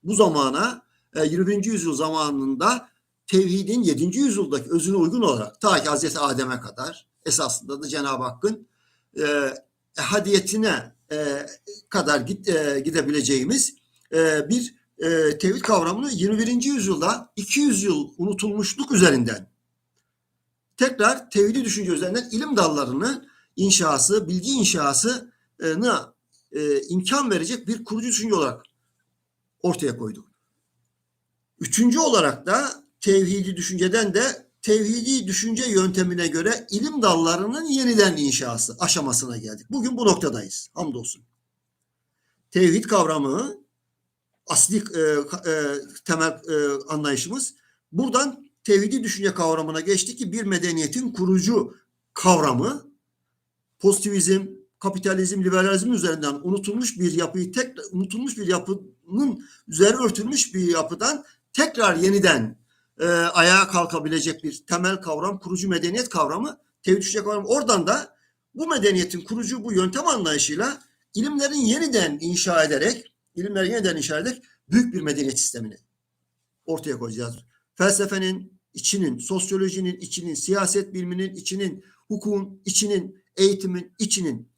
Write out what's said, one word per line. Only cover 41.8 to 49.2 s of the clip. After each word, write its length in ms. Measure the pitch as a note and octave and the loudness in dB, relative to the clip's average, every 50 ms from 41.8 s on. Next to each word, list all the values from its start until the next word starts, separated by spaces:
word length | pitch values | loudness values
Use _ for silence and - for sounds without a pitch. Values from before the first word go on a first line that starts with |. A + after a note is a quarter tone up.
| _ _ _ _ _ _ _ _ _ _ _ _ _ _ | _ _ _ _ _ _ _ _ _ _ _ _ _ _
Tevhid 340 | - F3+ F#3 E3+ E3 A3 A3 | 4 6 6 6 6 4 0
kavramı, 680 | - A3 F#3+ E3 D#3 D#3 D3+ C#3 C3+ C#3 G3 B3+ C#4+ G#4 - _ _ _ _ _ _ _ _ _ _ _ _ _ _ _ _ _ | 2 2 2 4 2 0 0 0 -2 -2 -2 -4 -6 -8 -14 _ _ _ _ _ _ _ _ _ _ _ _ _ _ _ _ _
asli, 300 | - D3 - - E3 G3 | -2 2 2 2 2 2
e, 40 | G#3+ | -2
ka-, 680 | G#3+ - - E3 D#3+ D#3 D3+ D3 C#3+ C#3+ F3+ F3+ - E3+ | -2 -2 -2 0 2 2 2 0 -2 -4 -10 -6 -4 -2
e, 300 | D#3 D#3 D3 C#3+ C#3+ C#3+ C#3 - - - _ | -2 0 -2 -2 -4 -6 -10 -14 -20 -14 _
temel, 360 | - D#3+ D#3+ D#3+ D#3+ D#3+ D#3 - E3 | -2 0 2 2 0 -2 -6 -6 -2
e, 300 | D#3 D3+ D3 C#3+ C#3 C3+ C#3 - | 0 0 0 0 -2 -4 -6 -6
anlayışımız. 640 | D#3 D3+ D3 C#3+ C#3 B2+ C3 F3 A3+ C4+ - - _ _ _ _ _ _ _ _ | -4 -2 0 0 -2 -2 -2 -6 -6 -6 -6 -8 _ _ _ _ _ _ _ _
Buradan 540 | D#3 F3+ C4 B3+ A#3+ B3+ C#4+ C#4+ - - - _ _ _ _ | -4 -2 -2 2 2 2 0 0 -4 -10 -20 _ _ _ _
tevhidi 400 | - G3+ G3 G#3 A3 B3+ B3+ A3 | 2 4 4 4 0 -2 -2 -2
düşünce 300 | G#3+ - G3 | -4 -4 -2